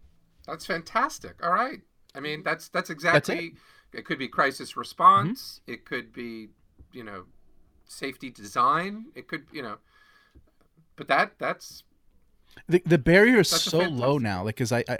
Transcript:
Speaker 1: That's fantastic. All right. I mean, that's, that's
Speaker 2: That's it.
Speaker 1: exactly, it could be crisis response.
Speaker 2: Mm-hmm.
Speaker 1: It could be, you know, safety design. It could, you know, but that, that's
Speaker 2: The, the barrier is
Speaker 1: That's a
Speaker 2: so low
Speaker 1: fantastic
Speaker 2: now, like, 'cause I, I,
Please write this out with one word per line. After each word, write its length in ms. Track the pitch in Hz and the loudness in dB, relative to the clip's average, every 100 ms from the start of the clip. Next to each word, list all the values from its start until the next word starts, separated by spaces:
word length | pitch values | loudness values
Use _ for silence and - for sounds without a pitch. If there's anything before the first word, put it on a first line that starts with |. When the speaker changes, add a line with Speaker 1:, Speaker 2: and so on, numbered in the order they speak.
| - _ _ _ - | -20 _ _ _ -14
Speaker 1:
That's 180 | 160 - | -12 -6
fantastic. 800 | 170 165 220 294 - - - 170 | -6 -4 -2 -2 -6 -16 -6 -2
All 60 | |
right. 300 | 190 254 208 _ _ _ 139 | 0 0 -6 _ _ _ -12
I 60 | |
mean, 220 | 147 151 | -8 -6
that's, 260 | 180 160 - | -4 -6 -4
that's 180 | 185 180 | -6 -6
Speaker 2:
That's 20 | |
it. 40 | |
Speaker 1:
exactly, 600 | 151 165 156 - 170 170 - _ _ _ | -4 2 2 2 -6 -8 -16 _ _ _
it 140 | - - | -16 -8
could 140 | 139 | -6
be 100 | 127 | -6
crisis 480 | - 139 135 127 - | 0 0 0 -12 -12
response. 840 | 117 - 175 196 175 254 - - | -12 4 6 6 2 -4 -12 -18
Speaker 2:
Mm-hmm. 100 | - | -16
Speaker 1:
It 100 | 117 | -16
could 300 | - 131 113 | -8 -10 -8
be, 380 | 117 120 113 107 _ _ _ - | -14 -12 -12 -16 _ _ _ -20
you 100 | 131 | -18
know, 220 | 110 98 87 - - - _ _ _ | -16 -16 -18 -20 -20 -20 _ _ _
safety 420 | - 135 - 131 | -12 -12 -10 -16
design. 800 | 117 101 127 127 156 190 208 240 | -16 -8 0 2 2 -2 -8 -14
It 140 | - - | -18 -12
could, 200 | 156 135 | -12 -12
you 120 | 151 | -14
know, 160 | 117 104 _ _ _ _ _ - _ _ _ _ _ - | -12 -14 _ _ _ _ _ -20 _ _ _ _ _ -14
but 140 | - | 0
that, 240 | 139 202 - | 2 2 -2
that's 440 | 143 180 - - - _ _ _ _ _ _ - - | -8 -8 -12 -20 -20 _ _ _ _ _ _ -18 0
Speaker 2:
The, 140 | 180 165 | 2 4
the 120 | 165 | 2
barrier 420 | 143 180 226 240 | 6 8 8 6
is 120 | 170 | 4
Speaker 1:
That's 160 | 165 - | 2 0
a 20 | |
Speaker 2:
so 80 | 160 | 0
low 40 | |
Speaker 1:
fantastic 380 | 175 127 123 147 | 0 0 0 2
Speaker 2:
now, 200 | 110 92 | 0 -2
like, 120 | 104 - | -4 -2
'cause 160 | 113 | -2
I, 120 | 120 - | 0 -2
I, 60 | 120 | -6